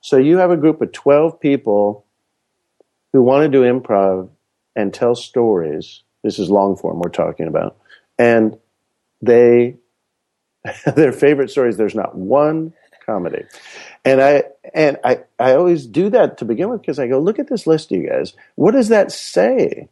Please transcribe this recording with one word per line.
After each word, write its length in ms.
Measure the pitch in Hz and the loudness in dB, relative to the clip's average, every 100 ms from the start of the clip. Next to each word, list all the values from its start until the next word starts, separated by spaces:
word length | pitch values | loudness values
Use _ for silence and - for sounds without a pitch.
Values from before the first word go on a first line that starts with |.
So 160 | - 135 | 0 2
you 220 | 139 180 | 2 2
have 120 | 180 | 2
a 60 | 170 | 2
group 240 | 151 156 | 0 0
of 120 | 113 | -6
twelve 480 | - - 143 160 160 | -4 2 2 2 -2
people 640 | 151 139 113 104 104 104 _ _ _ _ _ _ _ _ _ _ _ | -4 -2 0 0 0 -4 _ _ _ _ _ _ _ _ _ _ _
who 100 | 131 | 2
want 220 | 123 139 | 4 4
to 40 | 151 | 2
do 140 | 135 | 2
improv 640 | 123 127 - 104 98 95 92 _ _ _ _ | 2 0 -2 0 0 -2 -8 _ _ _ _
and 180 | - 101 | -6 -6
tell 220 | - 120 | -2 -2
stories. 880 | 120 - 127 117 98 80 76 - - _ _ | -2 -4 -2 0 0 -2 -8 -12 -20 _ _
This 160 | 110 98 | -8 -6
is 120 | 90 | 0
long 260 | 101 98 92 | 0 0 -2
form 240 | 87 85 | -6 -6
we're 100 | 85 | -8
talking 360 | - 82 82 82 | -4 -6 -4 -6
about. 280 | 78 85 _ _ - _ - | -4 -6 _ _ -20 _ -2
And 380 | 120 113 110 110 _ _ _ _ _ _ | 2 2 0 -4 _ _ _ _ _ _
they, 560 | 117 120 120 120 120 - _ _ _ _ _ _ | 2 6 6 4 2 -6 _ _ _ _ _ _
<laughs> 580 | _ _ - - 151 | _ _ -18 -8 -4
their 180 | 135 151 | 2 0
favorite 380 | 110 143 143 131 | 2 0 2 -2
stories, 260 | - 123 104 | -2 -2 0
there's 180 | 104 | -4
not 200 | 107 92 - | -4 -8 -8
one 560 | 92 135 151 160 160 _ _ _ | -2 0 0 -2 -8 _ _ _
comedy. 400 | - 104 85 - - - - - - - | -10 -8 -6 -10 -14 -20 -20 -20 -20 -6
And 160 | 127 135 | 0 4
I, 220 | 135 143 - - - | 4 2 -2 -10 -12
and 240 | 160 156 139 | -2 -2 0
I, 160 | - 123 - _ | -2 -4 -6 _
I 160 | 123 | 2
always 320 | 131 180 170 127 | 2 2 0 -4
do 220 | 107 196 | -4 0
that 280 | 226 156 - | 2 0 -2
to 60 | 113 | -6
begin 240 | 117 190 | -4 -4
with 120 | 240 | -6
'cause 140 | - 143 | -8 -6
I 100 | 123 | -2
go, 100 | 131 | -2
"Look 180 | 165 226 | -2 -4
at 100 | 277 | -6
this 180 | 240 - | -6 -2
list, 240 | 160 - | -2 -2
you 160 | 92 76 | -6 -4
guys. 240 | 64 71 _ _ | -4 -6 _ _
What 180 | - 165 | 0 2
does 160 | 262 214 | 2 2
that 240 | 220 190 | 2 0
say?" 760 | - - - 214 262 127 - - | -4 -6 -2 0 0 -2 -4 -16